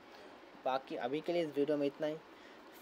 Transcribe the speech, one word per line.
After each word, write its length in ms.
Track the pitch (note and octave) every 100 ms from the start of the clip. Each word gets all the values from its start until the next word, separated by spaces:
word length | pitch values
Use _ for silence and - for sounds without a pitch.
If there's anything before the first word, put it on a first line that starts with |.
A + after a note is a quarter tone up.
| - - - - - -
बाकी 320 | C3 B2+ - D3
अभी 220 | B2 D3+
के 120 | D#3
लिए 100 | F3
इस 140 | D#3 C#3+
video 200 | C#3+ D3
में 100 | C#3+
इतना 200 | - D3+
ही। 100 | D#3 - - - - - -